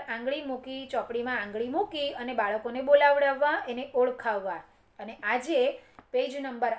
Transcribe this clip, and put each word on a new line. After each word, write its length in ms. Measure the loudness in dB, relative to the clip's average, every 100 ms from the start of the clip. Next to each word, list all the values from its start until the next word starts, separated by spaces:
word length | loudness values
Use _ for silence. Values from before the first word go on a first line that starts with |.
આંગળી 400 | -4 -6 -4 -4
મૂકી, 380 | -6 -8 -8 -12 -6
ચોપડીમાં 540 | -6 -4 -6 -4 -4
આંગળી 300 | -4 -6 -4
મૂકી 380 | -2 -2 -2 -4
અને 200 | -6 -6
બાળકોને 480 | -2 0 0 -4 -4
બોલાવડાવવા, 760 | 6 8 8 6 4 2 2 0
એને 260 | -4 -8 -4
ઓળખાવવા. 720 | 2 2 2 -2 -2 -4 -8 -10 _ _ -16
અને 180 | -14 -6
આજે 380 | -2 -2 2 2 2 0 -12 -20 -4
પેજ 280 | -2 -2 -4
નંબર 380 | -8 -2 -2